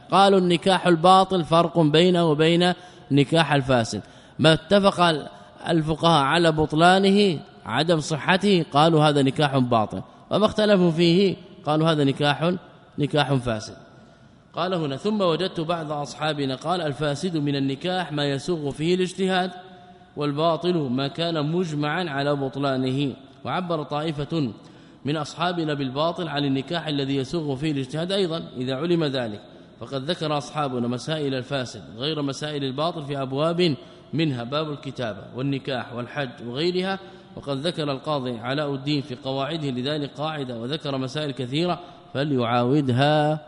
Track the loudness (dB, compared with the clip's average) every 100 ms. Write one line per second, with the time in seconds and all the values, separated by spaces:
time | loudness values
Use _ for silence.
0 | 0 4 6 6 4 2 2 2 4 6
1 | 8 6 6 0 2 2 4 2 4 6
2 | 4 4 2 4 4 4 2 0 -8 -16
3 | 0 2 4 4 4 2 2 2 2 -4
4 | -10 -18 -14 2 4 4 4 4 4 4
5 | 2 0 -6 -16 -20 -10 -2 0 0 0
6 | 4 4 4 4 4 2 0 4 6 6
7 | 4 4 4 0 -8 -16 -6 -2 2 0
8 | 0 -2 0 2 4 2 2 4 6 6
9 | 6 4 2 2 2 2 2 2 0 -6
10 | -10 -16 -4 0 2 2 4 4 4 4
11 | 4 4 2 0 -10 -10 -2 2 2 2
12 | 2 2 0 0 -2 -2 -8 -20 -12 -4
13 | 0 2 2 0 -2 -4 -6 -16 -20 -20
14 | -20 -20 -20 -20 _ -6 -4 -2 -2 -2
15 | -2 0 2 2 -2 -4 -4 -4 -4 -6
16 | -8 -4 -4 -2 -4 -4 -4 -2 -4 -2
17 | -2 -2 -2 -2 -2 0 -2 -2 -4 -4
18 | -4 -4 -2 -2 -4 -4 -4 -2 0 0
19 | 0 -2 0 0 -2 -6 -18 -20 -20 -20
20 | -14 -4 -2 0 0 0 0 0 0 -2
21 | -2 -4 -4 -2 0 -2 -2 -2 -2 -2
22 | -4 -2 0 0 -2 -2 -2 0 0 0
23 | -2 -4 -14 -12 -6 -4 -4 -4 -4 -4
24 | -4 -6 -4 -2 -2 -6 -16 -20 -20 -10
25 | -4 -4 -4 -4 -4 -2 -2 -2 -4 -2
26 | -2 -2 -4 -2 0 -2 -2 -6 -4 -4
27 | -2 -2 -2 -4 -4 -4 -2 -4 -4 -6
28 | -4 -2 -2 -4 -8 -6 -4 -2 0 0
29 | 0 -2 -4 -8 -14 -20 -20 -18 -10 -6
30 | -6 -4 -4 -4 -4 -4 -4 -2 -4 -4
31 | -4 -4 -2 -4 -4 -6 -6 -10 -16 -8
32 | -6 -4 -4 -4 -6 -6 -4 -4 -4 -4
33 | -8 -6 -4 -2 0 2 0 0 -6 -20
34 | -8 -2 0 -2 -4 -4 -4 -8 -10 -8
35 | -8 -8 -12 -6 -4 -4 -4 -8 -8 -10
36 | -10 -8 -8 -10 -10 -4 -2 -2 -2 -6
37 | -10 -20 -18 -12 -6 -4 -4 -4 -4 -4
38 | -4 -4 -4 -6 -4 -4 -4 -4 -2 -2
39 | -4 -8 -6 -4 -4 -4 -4 -4 -4 -4
40 | -6 -8 -8 -6 -8 -8 -6 -6 -6 -6
41 | -6 -6 -6 -6 -4 -2 -2 -2 -8 -20
42 | -8 -4 0 0 2 2 4 4 4 2
43 | 4 4 2 -2